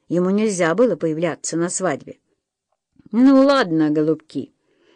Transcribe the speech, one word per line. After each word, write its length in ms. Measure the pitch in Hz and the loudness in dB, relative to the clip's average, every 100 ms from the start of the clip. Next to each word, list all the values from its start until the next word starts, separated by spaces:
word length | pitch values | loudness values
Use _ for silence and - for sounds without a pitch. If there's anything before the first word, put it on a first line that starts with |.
| _ | _
ему 220 | 170 180 | -2 0
нельзя 440 | 202 220 180 165 | 0 -2 -2 -2
было 220 | 175 247 156 | 2 0 0
появляться 600 | 165 156 170 139 - 165 | -4 -4 -4 -6 -8 -6
на 120 | 339 | -6
свадьбе. 500 | - 185 131 - - _ _ _ _ _ _ _ _ - | -4 -6 -6 -10 -20 _ _ _ _ _ _ _ _ -8
«Ну 320 | 214 262 269 | 2 4 6
ладно, 480 | 269 277 190 160 156 | 4 2 0 0 0
голубки, 640 | 151 156 156 _ 139 - _ _ _ _ | 0 0 -2 _ -12 -12 _ _ _ _